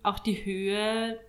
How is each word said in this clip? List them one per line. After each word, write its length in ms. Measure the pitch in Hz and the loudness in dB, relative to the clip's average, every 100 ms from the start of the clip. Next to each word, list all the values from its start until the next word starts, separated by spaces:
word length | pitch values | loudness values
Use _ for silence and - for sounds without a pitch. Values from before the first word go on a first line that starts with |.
auch 160 | 208 202 | -2 0
die 260 | 226 190 196 | 0 0 0
Höhe 760 | 190 196 208 214 226 226 226 | -2 0 2 2 2 0 -4